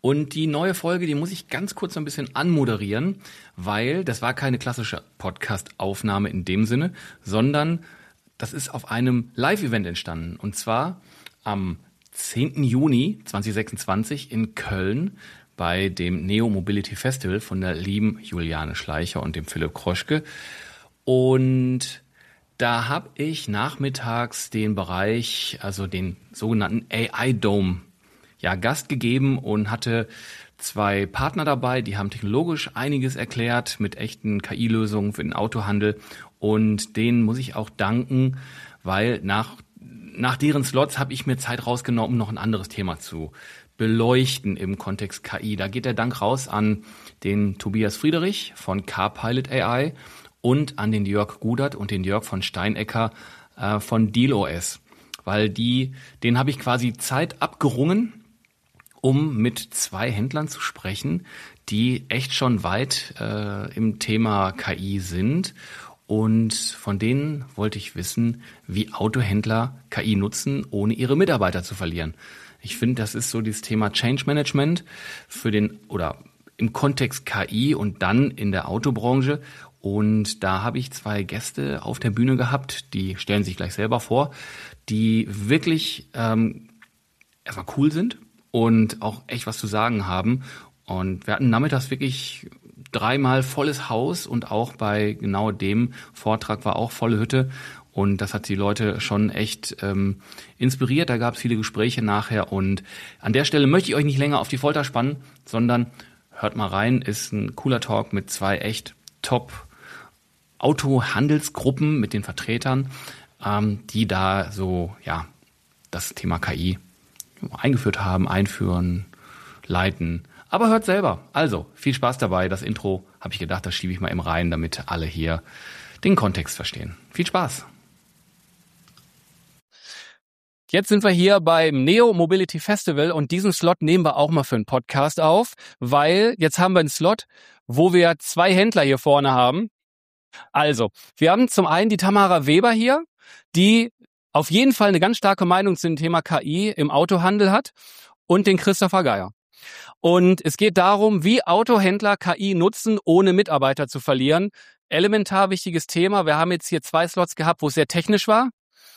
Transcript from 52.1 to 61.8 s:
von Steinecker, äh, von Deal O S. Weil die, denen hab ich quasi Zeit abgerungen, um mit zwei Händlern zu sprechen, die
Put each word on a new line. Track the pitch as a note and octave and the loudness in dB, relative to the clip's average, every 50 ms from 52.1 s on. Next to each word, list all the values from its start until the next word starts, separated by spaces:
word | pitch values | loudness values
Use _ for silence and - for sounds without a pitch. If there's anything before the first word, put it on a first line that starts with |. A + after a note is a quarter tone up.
| G2 G#2+ G#2+ | -2 -2 -4
von | - - F#2+ | -4 -6 -6
Steinecker, | F#2+ - - F#2 F2 G#2+ G#2+ - A2 - - A#2 A2+ A2 - - - - - - - _ _ - | -6 -6 -6 -4 -2 -2 -2 -2 -4 -4 -2 -2 -2 -2 -4 -10 -20 -20 -20 -20 -20 _ _ -8
äh, | - G2 G#2+ G#2 | -4 -2 -2 -2
von | G#2 - - A2+ A2+ G#2 | -2 0 2 2 2 2
Deal | G#2 A#2 B2 B2+ C3 | 4 2 2 4 2
O | G#2 G2 | 0 0
S. | C2+ D#2 F2 F#2 - - - _ _ - _ - _ - - - | -2 -4 -6 -6 -8 -10 -12 _ _ -20 _ -20 _ -20 -16 -8
Weil | - G2 G#2 G#2+ G#2+ | -4 0 0 0 0
die, | F#2+ - A#2 A#2+ B2 B2+ C3 C3 C3 - - - - - - | 0 -2 -2 0 0 0 -2 -4 -6 -14 -20 -20 -20 -2 0
denen | A#2 A#2+ B2 | 2 2 2
hab | C3 C3 | 2 0
ich | C#3 - | -2 -4
quasi | - B2+ B2 B2 A#2+ B2 A2+ | -2 -2 0 0 0 -2 -4
Zeit | - - - C3 C3 D#3+ C3+ - - - | -4 -6 -4 -2 -2 -2 -2 -4 -6 -6
abgerungen, | - - _ - C#3+ A#2 A#2+ C3+ D#3+ F#3 G#3 A#3+ A3 - - - _ _ _ _ _ _ _ _ _ _ _ _ _ _ _ - | -6 -4 _ 0 0 2 2 0 2 2 0 0 -2 -6 -14 -20 _ _ _ _ _ _ _ _ _ _ _ _ _ _ _ 2
um | C3 C3+ C#3 D3+ D#3 C#3 | 2 4 4 2 0 0
mit | A2 A2 A#2+ A2+ - | 0 0 0 0 -4
zwei | - - - - - - - F#2+ G#2+ B2+ | -12 -10 -6 -6 -6 -6 -4 -4 -4 -2
Händlern | A#2 G2+ G#2+ C3 C3 D3+ D3+ D3+ | -2 -2 -2 -2 -2 -4 -6 -6
zu | - - | -6 -6
sprechen, | - - - - - - G#2 G#2+ - C#3 D#3+ F3+ F3+ - - - - - - _ _ - | -8 -8 -8 -8 -8 -8 -8 -6 -4 -4 -4 -4 -6 -8 -20 -20 -20 -20 -20 _ _ -4
die | G#2+ G#2+ | 0 0